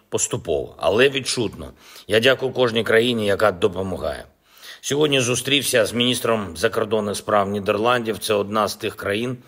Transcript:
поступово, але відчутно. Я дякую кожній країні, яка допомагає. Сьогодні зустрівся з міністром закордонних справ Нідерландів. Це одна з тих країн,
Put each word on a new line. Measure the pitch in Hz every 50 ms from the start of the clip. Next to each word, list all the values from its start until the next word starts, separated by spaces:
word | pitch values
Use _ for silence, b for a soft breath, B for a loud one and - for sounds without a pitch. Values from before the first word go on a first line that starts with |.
| b _
поступово, | - 110 - - - 120 - - 80 71 64 60 - -
але | - 80 92 113 127 139
відчутно. | 135 139 127 - - 131 113 98 - 73 76 65 B B B B B B B
Я | - 101 113
дякую | 113 131 127 123 135 131 -
кожній | 123 127 120 110 113 110
країні, | - 113 113 117 127 120 113 107
яка | 101 98 92 110 107 92
допомагає. | 85 107 107 87 92 95 98 90 80 - 80 69 62 58 - _ _ B B B B B B B B
Сьогодні | - - 135 143 151 151 143 135
зустрівся | 123 117 123 113 - - 143 143 120 - - 123 107
з | 92 101
міністром | 120 120 123 127 120 - 113 113 110 101 90 80
закордонних | 80 95 113 - 113 110 104 110 110 104 101 98
справ | - - - 104 104 101 95
Нідерландів. | 101 104 95 104 104 101 107 120 123 123 117 110 107 92
Це | - - 110
одна | 101 101 98 107 110 107 98
з | -
тих | - - 104 -
країн, | - 104 101 101 107 120 123 127 127 B